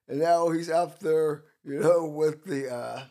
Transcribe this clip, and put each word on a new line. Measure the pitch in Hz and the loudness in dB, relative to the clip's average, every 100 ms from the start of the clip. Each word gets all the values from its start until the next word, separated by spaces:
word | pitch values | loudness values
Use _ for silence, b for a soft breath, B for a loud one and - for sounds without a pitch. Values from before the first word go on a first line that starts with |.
| - | -8
and | 139 | 0
now | 165 170 170 | 2 4 2
he's | 160 165 | 0 0
out | 165 170 - | 0 -2 -4
there, | 160 160 156 147 b b | 0 2 2 -2 b b
you | 139 143 | -10 0
know, | 156 175 | 2 2
with | 160 151 156 151 | 0 0 -2 -2
the, | - 139 131 | -6 -6 -6
uh, | 120 120 120 135 | -8 -8 -10 -14